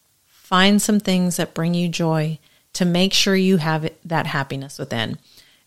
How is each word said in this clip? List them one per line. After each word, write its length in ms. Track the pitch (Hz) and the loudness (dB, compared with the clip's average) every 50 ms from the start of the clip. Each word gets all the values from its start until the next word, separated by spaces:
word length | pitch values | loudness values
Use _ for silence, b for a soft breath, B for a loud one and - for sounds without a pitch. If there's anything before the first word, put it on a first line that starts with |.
| _ _ _ _ _ | _ _ _ _ _
Find 540 | _ _ _ _ - 185 180 190 196 208 202 | _ _ _ _ 0 2 4 4 6 4 4
some 200 | - - 214 208 | 2 2 0 0
things 360 | - - 185 180 180 180 170 | 0 0 0 2 0 0 -2
that 180 | - 170 - - | -2 -4 -4 -4
bring 200 | - 165 170 175 | -4 -2 -2 0
you 140 | 175 175 170 | 0 -2 -2
joy 500 | 160 - 170 160 160 160 156 160 156 - b b b b b b - | -2 -2 -2 0 0 0 -2 -2 -4 -8 b b b b b b -4
to 100 | - 185 | -2 0
make 280 | 180 170 175 185 190 | 0 2 2 2 2
sure 220 | 190 - - 202 190 | 2 2 2 2 2
you 220 | 190 185 185 190 | 2 4 4 2
have 280 | 175 151 165 156 156 156 | 2 2 0 -2 -2 -4
it, 140 | 160 - _ _ | -6 -8 _ _
that 240 | 165 170 156 - 156 | -4 -4 -4 -2 -2
happiness 500 | 147 147 139 - 139 135 135 139 - - | -4 -4 -4 -4 -8 -10 -10 -12 -12 -12
within. 400 | 147 139 127 117 110 - 143 - b b b b b b b b b | -10 -6 -4 -4 -4 -4 -6 -10 b b b b b b b b b